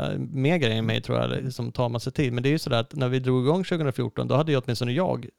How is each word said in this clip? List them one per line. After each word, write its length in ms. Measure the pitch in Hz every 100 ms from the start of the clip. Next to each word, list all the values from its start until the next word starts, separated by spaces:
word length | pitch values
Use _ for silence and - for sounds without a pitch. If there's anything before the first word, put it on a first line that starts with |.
| 139
eh, 60 | -
mer 380 | 127 139 135 175
grejer 180 | 120 113
än 100 | 113
mig, 140 | 113
tror 160 | - 120
jag, 340 | 120 123 131
som 200 | 123 117
tar 160 | - 120
massa 220 | 120 135
tid. 220 | - 131
Men 100 | 120
det 60 | 135
är 20 |
ju 80 | 156
så 120 | -
där 100 | 117
att 140 | 117
när 140 | 147 123
vi 100 | 131
drog 260 | 127 127
igång 200 | 127 180
tjugohundrafjorton, 640 | 185 170 143 127 117 - 123
då 60 |
hade 180 | 127 160
ju 60 | 139
åtminstone 340 | 127 113 120
jag 360 | 127 185 123 120